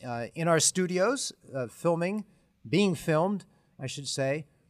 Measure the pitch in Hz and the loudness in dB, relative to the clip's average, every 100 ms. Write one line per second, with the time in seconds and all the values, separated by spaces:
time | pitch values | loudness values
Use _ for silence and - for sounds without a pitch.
0 | 127 120 117 151 165 165 - 185 180 180 | -8 -8 -8 -2 2 4 4 2 0 2
1 | 196 269 - - - 135 120 - 165 170 | 2 0 -6 -10 -10 -6 -6 -2 0 2
2 | 175 214 196 _ _ _ 110 147 202 165 | 0 -4 -8 _ _ _ 0 2 4 2
3 | - 156 185 202 - _ _ - 131 - | 0 2 2 -2 -8 _ _ -12 -10 -8
4 | 135 - 135 151 156 _ | -8 -2 -2 -2 -6 _